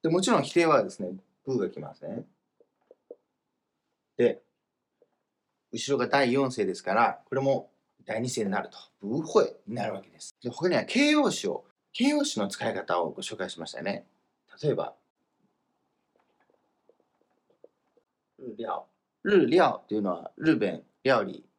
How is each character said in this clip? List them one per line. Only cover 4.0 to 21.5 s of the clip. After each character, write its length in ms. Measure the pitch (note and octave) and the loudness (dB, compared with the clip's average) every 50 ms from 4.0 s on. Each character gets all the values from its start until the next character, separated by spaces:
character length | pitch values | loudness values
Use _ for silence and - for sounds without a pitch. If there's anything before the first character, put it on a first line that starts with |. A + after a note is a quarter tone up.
| _ _ _ | _ _ _
で、 260 | - A#2+ A#2 - - _ _ _ _ _ _ _ _ _ _ _ _ _ _ _ _ _ _ _ _ _ _ _ _ _ _ - | 2 2 2 2 0 _ _ _ _ _ _ _ _ _ _ _ _ _ _ _ _ _ _ _ _ _ _ _ _ _ _ -12
後 180 | A2+ - - | -10 -2 -2
ろ 60 | C#3 A#2+ | 0 0
が 100 | B2 A2 | 0 2
第 240 | - C#3+ C#3 B2 | 2 2 4 4
四 200 | B2 C3+ C#3 B2+ | 2 2 2 0
声 140 | B2+ - G2+ | 0 -2 -2
で 80 | F#2 F2+ | -2 -2
す 80 | - - | -6 -4
か 100 | - G2 | 0 2
ら、 280 | A2+ A#2+ G#2 - - - | 4 4 2 2 -4 -10
こ 100 | _ - | _ -4
れ 60 | C3+ | 0
も 280 | C3+ C3+ C3+ - - - _ _ _ _ _ _ _ | 2 2 0 0 -2 -8 _ _ _ _ _ _ _
第 160 | - G#2+ A2+ | -6 -4 -4
二 80 | B2 B2+ | -4 -4
声 160 | - A#2+ G#2+ | -4 -4 -2
に 60 | G2 | -2
な 100 | F#2+ - | -2 -2
る 80 | - - | -4 -6
と、 80 | - - - _ _ _ | -14 -20 -20 _ _ _
不 200 | - G2+ A#2+ D#3+ D#3 | -8 -6 -4 -4 -4
会 300 | - - G#3+ - - - - _ G2+ | 2 2 2 2 2 -2 -12 _ -10
に 80 | A2 | -8
な 100 | A#2+ - | -6 -6
る 80 | A2+ G2 | -6 -6
わ 80 | G2 | -8
け 80 | - - | -12 -16
で 80 | _ - | _ -20
す。 120 | - - - _ | -20 -20 -20 _
で、 80 | - - | -10 -10
他 200 | - - D#3+ F#3 | -8 -2 -2 0
に 60 | E3+ | 0
は 100 | - G#2 | 0 -2
形 240 | - - A#3+ C#4+ D4 | 0 0 2 4 4
容 200 | D4+ D4+ C#4+ G#3 | 4 4 2 2
詞 160 | D#3 - - F#2 | 0 -2 -4 -4
を、 160 | - - - _ _ _ _ _ | -4 -4 -10 _ _ _ _ _
形 140 | _ - A#3+ | _ 0 2
容 180 | C#4+ D4 D4 C#4 | 2 4 2 0
詞 160 | - - A2 | -2 -2 -4
の 80 | G2+ - | -4 -4
使 220 | - - - A2+ | -4 -4 -4 -4
い 40 | A2 | -4
方 280 | F#2+ - - F2 F2 | -4 -4 -2 0 0
を 80 | E2+ D#2+ | 0 -2
ご 120 | - - | -4 -8
紹 140 | F#2 - A2 | -10 -10 -8
介 140 | - F#2+ E2+ | -8 -8 -8
し 100 | - - | -8 -10
ま 60 | E2 | -12
し 80 | - - | -12 -10
た 80 | - | -8
ね。 240 | D#2 F#2+ G#2 - - _ _ _ _ _ _ _ _ _ - - - | -6 -6 -6 -6 -8 _ _ _ _ _ _ _ _ _ -18 -4 -2
例 60 | D3+ | -2
え 60 | B2+ | -2
ば、 200 | - - - - _ _ _ _ _ _ _ _ _ _ _ _ _ _ _ _ _ _ _ _ _ _ _ _ _ _ _ _ _ _ _ _ _ _ _ _ _ _ _ _ _ _ _ _ _ _ _ _ _ _ _ _ _ - - _ _ _ _ _ _ _ _ _ _ _ _ _ - | -2 -4 -8 -10 _ _ _ _ _ _ _ _ _ _ _ _ _ _ _ _ _ _ _ _ _ _ _ _ _ _ _ _ _ _ _ _ _ _ _ _ _ _ _ _ _ _ _ _ _ _ _ _ _ _ _ _ _ -20 -20 _ _ _ _ _ _ _ _ _ _ _ _ _ -14
日 180 | C#3 B2 G#2 G#2 A2+ | -12 -12 -10 -8 -6
料。 220 | G#2+ - - - _ _ _ _ _ _ _ _ | -6 -6 -6 -8 _ _ _ _ _ _ _ _
日 220 | - G#3 F#3+ D#3+ A#2+ | 4 6 6 6 6
料 340 | D3 F3+ E3+ C#3 - - - _ | 6 6 6 4 2 -2 -8 _
と 60 | G#2+ | -4
い 20 | G#2+ | -2
う 40 | |
の 100 | G2+ F#2+ | -2 -2
は、 200 | F2 E2+ - - _ - | -4 -4 -8 -16 _ -2
日 140 | - D#3+ D#3 | 2 2 2
本 280 | A2 G#2+ F#2 E2+ - - _ _ _ _ | 4 2 -2 -4 -6 -12 _ _ _ _
料 200 | C3+ C3 A2+ G2+ | 2 2 2 2
理 200 | F#2+ - - - _ | -2 -6 -14 -18 _